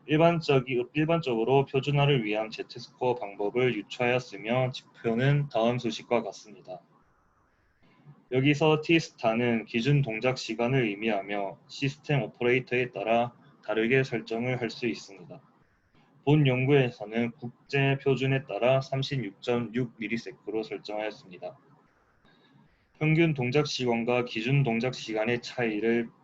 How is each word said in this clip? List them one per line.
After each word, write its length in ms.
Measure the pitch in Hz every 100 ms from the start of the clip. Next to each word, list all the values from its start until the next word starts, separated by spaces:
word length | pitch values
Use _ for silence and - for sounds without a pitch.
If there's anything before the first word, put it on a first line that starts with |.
| -
일반적이-, 800 | 151 170 170 160 139 131 123 123
일반적으로 720 | 151 156 170 143 113 113 131 123
표준화를 580 | 139 135 143 143 139
위한 260 | 107 107 110
Z스코어 640 | 110 95 120 - _ 127 117
방법을 600 | 101 98 104 123 127 110
유추하였으며, 960 | 98 - 123 123 - 98 107 127 127
지표는 760 | 131 - - 117 113 139 147 143
다음 300 | 110 113 123
소식과 440 | 117 110 - 117
같습니다. 560 | 104 - 107 95 87 90 _ _ _ _ _ _ _ _ _ _ _ _ - - _
여기서 480 | 127 139 147 156 156
T스타는 840 | 156 165 - - 113 113 120 113 107
기준 360 | 120 123 147
동작 360 | 117 110 127 127
시간을 480 | - 113 120 135 113
의미하며 720 | 98 113 101 98 104 98 - _
시스템 540 | - 139 - - 143
오퍼레이터에 680 | 107 - 120 127 123 123 120
따라 420 | 98 104 117 120 - - _ -
다르게 400 | 107 113 135 135
설정을 560 | 113 - 113 123 127
할 80 | 117
수 180 | - 120
있습니다. 540 | 95 - 95 87 82 _ _ _ _ _ _ _ _
본 220 | - 151 139
연구에서는 840 | 127 131 143 127 - 104 110 120
국제 680 | - 120 _ _ 143 139 139
표준에 400 | 139 123 135 135
따라 360 | - 101 120 135
삼십육점육 1120 | 135 135 131 139 101 - - 120 113 117 117 -
밀리세크로 640 | 104 113 95 90 - 107
설정하였습니다. 960 | 107 101 85 107 110 104 98 90 - - _ _ _ _ _ _ _ _ _ _ _ _ _ _
평균 340 | 151 156 165
동작 320 | 135 123 143 143
시간과 600 | - 123 117 117 123 120
기준 360 | 113 113 143
동작 320 | 120 113 127
시간의 480 | 123 - 110 110 120
차이를 680 | - - 117 104 113 117 117 _